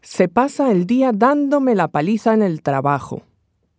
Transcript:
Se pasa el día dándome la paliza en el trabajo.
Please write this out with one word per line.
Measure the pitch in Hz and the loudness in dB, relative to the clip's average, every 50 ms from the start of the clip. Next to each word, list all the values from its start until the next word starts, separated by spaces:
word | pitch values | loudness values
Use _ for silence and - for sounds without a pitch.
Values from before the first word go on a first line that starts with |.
Se | _ - - - 185 180 | _ -16 -2 -2 -2 0
pasa | - 226 254 285 285 - 285 262 | 2 0 0 0 -2 -2 0 0
el | 220 180 175 | 2 0 0
día | 175 240 254 262 262 226 | 0 0 0 2 0 2
dándome | 196 220 254 294 294 294 277 285 294 269 262 240 | 2 2 2 2 2 0 0 0 0 0 0 0
la | 196 170 151 | 0 0 -2
paliza | _ 151 147 175 220 214 - 240 220 | _ -2 -2 0 -2 0 0 0 2
en | 220 214 | 2 2
el | 196 165 151 _ | 0 -2 -4 _
trabajo. | - 139 135 135 143 143 139 127 - 131 - - _ _ _ _ _ _ _ _ _ _ | -4 -4 -2 -2 -2 -2 -2 -4 -8 -14 -14 -14 _ _ _ _ _ _ _ _ _ _